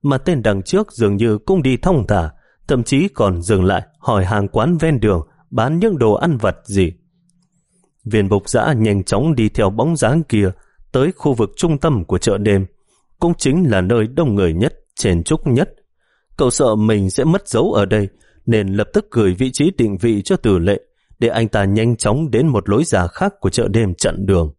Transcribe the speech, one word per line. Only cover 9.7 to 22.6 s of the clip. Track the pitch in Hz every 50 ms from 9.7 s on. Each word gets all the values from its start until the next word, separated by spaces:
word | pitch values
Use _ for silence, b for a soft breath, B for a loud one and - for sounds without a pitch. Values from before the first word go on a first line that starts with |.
| 101 110 120 160 170
dáng | 143 - 110 135 165 160
kia | _ 117 107 101 92 92 _ _ _ _ _ - _
tới | - 127 135 165
khu | 185 - - 147 131
vực | 113 110 98 -
trung | - - 170 160
tâm | 135 - 165 147 107 85
của | - 104
chợ | 90 - 117 101
đêm, | 98 104 107 101 98 95 - _ _ _ _ _ _ _ _ _ _
cũng | - 170 170
chính | - - 139 135 175 185 139
là | 110 95
nơi | 90 92 120 117 107
đông | 110 131 143 170 139 101
người | 101 95 85 80
nhất, | 85 107 156 - - _ _ _
chen | - - 107 90 85 85
chúc | - 156 156 -
nhất. | 156 123 123 165 - - _ _ _ _ _ _ _ _ _ _ _ -
Cậu | - 151 123
sợ | 117 - 143 120 107
mình | 107 107 107 110 104 98 95
sẽ | - - 131
mất | 160 165 196 -
dấu | - - 147 135 208 -
ở | 110 101
đây, | 95 110 107 101 98 b b b b b b b
nên | - 113 107 101
lập | 95 95 101 104 - -
tức | 202 220 _
gửi | - 117 107 95 90
vị | 90 131 131 123
trí | - 147 175 190
định | - 120 107 101
vị | 87 - 120 113 101
cho | 101 - 196
Tử | 180 - 117 98
Lệ, | 90 82 95 101 - - _ _ _ _ _ - _
để | 120
anh | 117 - 113 113
ta | 107 - 107 98
nhanh | 98 98 110 113 120 120
chóng | 104 - 104 107 139 165 151
đến | 110 110 143
một | 160 131 104